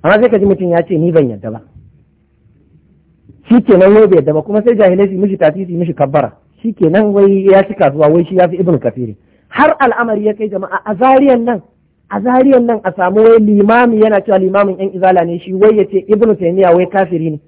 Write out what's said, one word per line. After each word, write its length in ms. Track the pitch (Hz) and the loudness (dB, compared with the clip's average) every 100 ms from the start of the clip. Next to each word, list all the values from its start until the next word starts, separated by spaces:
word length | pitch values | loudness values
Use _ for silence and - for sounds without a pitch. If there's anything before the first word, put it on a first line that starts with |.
Amma 180 | 160 214 | 0 0
sai 80 | 240 | 2
ka 80 | 208 | 0
ji 80 | 202 | 0
mutum 240 | 190 180 | -2 -2
ya 120 | 170 | -4
ce, 140 | 170 170 | -2 -2
"Ni 140 | 170 | 0
ban 180 | 165 135 | 0 -2
yadda 220 | 104 110 | -6 -14
ba." 100 | 113 _ - _ _ _ _ _ _ _ _ _ _ _ _ _ _ _ _ - | -14 _ -20 _ _ _ _ _ _ _ _ _ _ _ _ _ _ _ _ 0
Shi 140 | 233 | 0
kenan, 300 | - 185 190 | 4 4 6
wai 140 | 214 214 | 4 4
bai 100 | 180 | 2
yadda 140 | 139 | 2
ba, 80 | 156 | -4
kuma 200 | 151 214 | -2 -2
sai 140 | 220 220 | 0 2
jahilai 320 | 196 185 202 | 2 2 0
su 60 | |
yi 40 | 190 | -2
mishi 200 | 196 190 | -4 0
tafi, 280 | 156 185 180 | -2 -2 -8
su 60 | |
yi 60 | 170 | -6
mishi 160 | 170 | -6
kabbara. 400 | - 139 147 123 _ _ _ | -4 -2 -2 -4 _ _ _
Shi 120 | 226 | -10
kenan, 400 | 202 160 185 214 | -2 0 2 0
wai 320 | 202 196 196 196 | 2 2 2 2
ya 140 | 190 | 2
ci 100 | 196 | 2
kasuwa, 340 | 202 160 143 151 | -2 -2 2 2
wai 120 | 165 165 | 2 0
shi 100 | 185 | 0
ya 120 | 175 | -2
fi 80 | 175 | 0
Ibn 200 | 180 147 | -2 -2
Kathirin. 380 | 120 123 117 101 _ _ _ | -4 -6 -12 -12 _ _ _
Har 260 | - 302 320 | -2 0 0
al'amari 460 | 262 214 233 214 208 | -2 -2 -4 -4 -4
ya 80 | |
kai, 160 | 214 214 | -4 -8
jama'a, 320 | 190 190 185 214 | -8 -8 -10 -8
a 80 | 196 | -2
Zariyan 460 | 262 269 285 247 | 2 2 2 0
nan, 180 | 233 214 - _ _ _ _ | -2 -6 -10 _ _ _ _
a 80 | 202 | -8
Zariyan 440 | 220 254 262 262 240 | -2 0 2 2 0
nan 140 | 226 | -4
a 80 | 190 | -6
samu 280 | 185 185 202 | -4 -2 2
wai 160 | 220 226 | 4 4
limami 580 | 214 202 202 233 247 220 | 4 2 2 2 2 2
yana 200 | 220 208 | 2 0
cewa 160 | 202 190 | 0 -2
limamin 400 | 185 196 202 185 | 0 0 -2 -2
yan 140 | 196 | -8
izala 320 | 185 185 185 170 | -2 0 2 0
ne 140 | 170 | -6
shi, 140 | - | -8
wai 200 | 185 214 214 | 0 2 2
ya 100 | 190 | 0
ce 180 | 190 185 | -4 -2
Ibn 280 | 208 226 208 | 0 0 0
Taymiyyah 400 | 170 185 185 170 | -2 0 2 2
wai 100 | 180 | 0
kafiri 460 | 196 185 175 160 | -2 -2 -4 -6
ne. 80 | 151 | -8